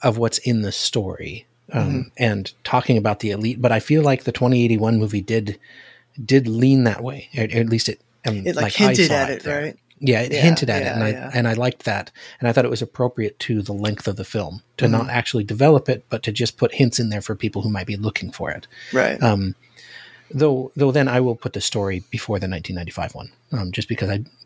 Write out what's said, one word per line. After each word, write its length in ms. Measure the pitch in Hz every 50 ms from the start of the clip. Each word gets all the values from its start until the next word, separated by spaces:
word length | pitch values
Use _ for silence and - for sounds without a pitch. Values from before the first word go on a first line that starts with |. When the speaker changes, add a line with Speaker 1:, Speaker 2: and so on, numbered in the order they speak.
Speaker 1:
of 140 | - 127 107
what's 220 | 117 117 110 - -
in 240 | - 131 117 110
the 100 | 104 98
story, 760 | - - - - - 117 98 92 92 - - - - 113 - _ _ _ _ -
um, 120 | - 120
Speaker 2:
Mm-hmm. 180 | 101 95 139 131 127 - -
Speaker 1:
and 360 | - 123 110 104 101 92 - - _ -
talking 320 | - - 123 - - 123
about 240 | 110 104 110 104 -
the 100 | - 104
elite. 300 | 98 104 107 117 123 127
But 120 | 123 120
I 60 | 113 110
feel 220 | - - 147 156
like 220 | 147 143 131 - -
the 80 | 120
twenty 320 | - - 123 123 127 123 120
eighty-one 340 | 117 113 104 110 110 117 107
movie 220 | 110 101 104 101
did, 400 | 92 - 110 113 104 104 101 - _ - - - - - - _ _ _ - 139 113
did 240 | 107 131 139 123 113
lean 360 | 110 117 127 135 135 131 120
that 180 | 113 101 - 117
way, 240 | 131 139 135 - - -
or, 60 | 127 110
or 160 | 107 - 117
at 80 | 117 113
least 220 | 113 110 - -
it, 100 | - - _ _ _ _ -
um, 200 | 123 107 101 95
Speaker 2:
It, 100 | 180 175
like, 80 | 151 110
Speaker 1:
like, 160 | 101 - -
I 40 | 208
Speaker 2:
hinted 220 | 202 - - 170 147
Speaker 1:
saw 60 | 147
Speaker 2:
at 140 | 143 135 135
Speaker 1:
it 60 | 131 -
Speaker 2:
it, 20 |
Speaker 1:
there. 180 | - 147 147 147
Speaker 2:
right? 160 | 151 151 - _ _ _ _ -
Speaker 1:
Yeah, 200 | 147 131 117 110
it 100 | 123 131
Speaker 2:
Yeah, 80 | 143 147
Speaker 1:
hinted 260 | 156 165 165 - 139 117
at 120 | 104 -
it, 40 | 131
Speaker 2:
yeah, 80 | 131 131
Speaker 1:
and 100 | 113 110
I, 40 | 107
Speaker 2:
yeah. 200 | 107 127 127 135 127
Speaker 1:
and 140 | 123 117 117
I 40 | 110
liked 300 | 113 123 131 - - -
that. 260 | 117 101 101 - - _ - - - - -
And 80 | 123 120
I 40 |
thought 120 | 113 131 120
it 60 | 123
was 120 | 117 107
appropriate 560 | 120 - - - 123 123 - 120 110 104 - -
to 220 | - - 113 107
the 100 | 95 104
length 340 | 101 98 104 107 104 - - 110
of 80 | 98
the 80 | 107 98
film 380 | - - 110 95 - 92 107 _ _ _
to 120 | - 131 113
not 140 | 110 113
Speaker 2:
Mm-hmm. 80 | 120 131
Speaker 1:
actually 340 | 123 120 - - - 113 101
develop 440 | 104 110 110 139 156 156 135 - -
it, 160 | 127 110 _ -
but 120 | 117 110 -
to 80 | 113
just 240 | 107 113 120 - - -
put 160 | 120 - -
hints 240 | - 139 117 - -
in 80 | 117 110
there 140 | 104 101
for 120 | - - 104
people 280 | - - 107 - 101
who 80 | 110 110
might 160 | 104 98 92
be 100 | 110 101
looking 340 | 98 107 107 - - 92 -
for 180 | - - 85 73
it. 160 | - - - - - - - -
Speaker 2:
Right. 300 | - 131 - - - -
Speaker 1:
Um, 320 | 123 113 104 98 95 92 95 _ _ _ _ - - - - - - - - - _ -
though, 420 | - 135 156 147 135 131 127 - -
though 140 | 135 143 135
then 180 | 127 147 135 131
I 120 | 123 127
will 160 | 127 123 113
put 160 | - - 117
the 80 | - 95
story 420 | - - - 107 98 98 95 92 - -
before 280 | - 113 - - 104 95
the 100 | 95 92
nineteen 280 | 95 80 - - 92
ninety-five 380 | 90 85 82 - - - - -
one, 160 | - - - _ _ _ -
um, 200 | 147 113 95 90
just 160 | - - - -
because 220 | 113 - - 98
I, 140 | 98 104 113 - _ _ _